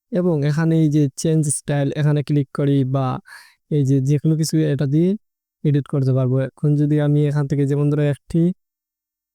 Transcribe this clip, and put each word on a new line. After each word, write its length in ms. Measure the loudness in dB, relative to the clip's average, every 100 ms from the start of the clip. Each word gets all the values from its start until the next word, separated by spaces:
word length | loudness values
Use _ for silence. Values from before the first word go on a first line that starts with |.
| -8 -2
এবং 160 | 0 0 0
এখানে 240 | 0 2 2
এই 60 | 2 2
যে 80 | -2 -2
চেঞ্জ 200 | -2 0 0 -4
স্টাইল 300 | -4 -4 -2 -2
এখানে 200 | 0 0 0
ক্লিক 200 | -2 -2 -2
করি 200 | 0 0 0 -2
বা 120 | -4 -6 -12 -20 -20 _ -6 -2
এই 60 | 2
যে, 80 | 2 2
যে 60 | 0
কোনো 140 | 0 0
কিছু 140 | 0 0 0
এটা 140 | -2 0
দিয়ে 160 | 0 0 -2 _ _ _ _ 0
এডিট 180 | 0 0
করতে 180 | -2 0 0
পারবো। 180 | 0 0 -2
এখন 200 | -4 0 2
যদি 140 | 2 2 2
আমি 120 | 2 0
এখান 160 | 0 -2
থেকে 140 | -2 0
যেমন 140 | 0 0
ধরো 120 | 0 0
একটি 280 | -2 -4 0 0 -2 _ _ _ _ _ _ _